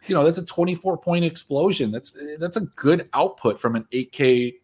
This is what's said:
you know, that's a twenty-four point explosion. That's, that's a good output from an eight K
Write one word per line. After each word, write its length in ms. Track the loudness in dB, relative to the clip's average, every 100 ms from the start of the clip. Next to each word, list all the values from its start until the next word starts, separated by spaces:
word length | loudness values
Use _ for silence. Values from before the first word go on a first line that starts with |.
| -2
you 80 | 2
know, 80 |
that's 160 | 2 2
a 60 | -6
twenty-four 520 | -2 -2 0 -2 -4
point 260 | -2 0
explosion. 680 | 0 -2 -4 0 2 0 -2
That's, 260 | -4 -10 -12 -14 -8
that's 180 | -6 -4
a 40 |
good 460 | -6 0 2 2 2
output 480 | 0 0 0 -2 0
from 140 | -2 -2
an 100 | -4
eight 200 | -6 -6
K 440 | 0 4 4 2 -6